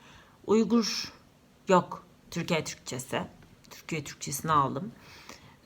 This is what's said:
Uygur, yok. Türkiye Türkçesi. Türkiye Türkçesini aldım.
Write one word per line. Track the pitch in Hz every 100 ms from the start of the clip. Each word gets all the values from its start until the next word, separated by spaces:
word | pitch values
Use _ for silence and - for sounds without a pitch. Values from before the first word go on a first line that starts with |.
| - - - - -
Uygur, | 220 208 233 214 - - - - _ _ _ -
yok. | 185 175 - - _ -
Türkiye | - 165 165
Türkçesi. | 147 - - 131 - 123 202 - - - -
Türkiye | - - 165
Türkçesini | 143 - - 143 160
aldım. | 151 135 127 202 - - - - - - -